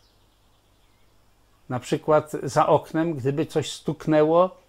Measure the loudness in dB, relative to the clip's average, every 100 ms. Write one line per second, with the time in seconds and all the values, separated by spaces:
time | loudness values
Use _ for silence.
0 | _ _ _ _ _ _ _ _ _ _
1 | _ _ _ _ _ _ -10 -10 -6 -4
2 | 2 2 0 -6 -2 0 2 2 0 -4
3 | -2 -2 -4 -2 -4 -4 -6 -8 -8 -6
4 | 0 2 4 4 2 -2